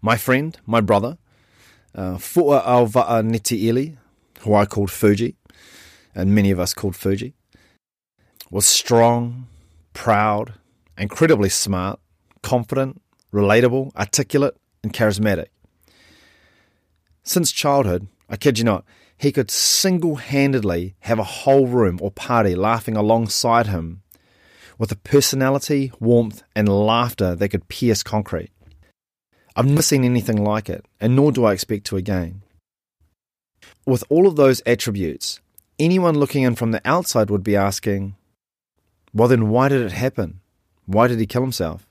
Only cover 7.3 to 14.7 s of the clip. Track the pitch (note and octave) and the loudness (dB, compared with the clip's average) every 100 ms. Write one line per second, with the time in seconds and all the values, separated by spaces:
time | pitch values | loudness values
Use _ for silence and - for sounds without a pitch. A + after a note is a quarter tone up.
7.3 | - _ _ _ _ _ _ _ _ _ | -16 _ _ _ _ _ _ _ _ _
8.3 | _ - G2 G#2 - - A#2 A#2 A#2+ A#2+ | _ -10 -2 0 0 2 4 4 2 -2
9.3 | A#2+ B2+ - _ _ _ - - G#2 G#2+ | -8 -16 -20 _ _ _ -10 0 2 2
10.3 | G#2 A2 G#2+ _ _ _ - G2+ - D#3+ | 0 -4 -12 _ _ _ -8 -8 0 2
11.3 | C3+ G2+ - - F#2+ F#2 - _ _ _ | 4 2 0 -4 -4 -4 -10 _ _ _
12.3 | _ - B2+ A2+ C3+ C3+ - _ _ _ | _ -4 -4 -2 -4 -4 -6 _ _ _
13.3 | G2+ G2+ G#2+ B2 B2+ C3+ - - - C#3+ | 0 4 4 4 0 -6 -6 -4 -2 -2
14.3 | D3 C#3 - _ | 0 0 -4 _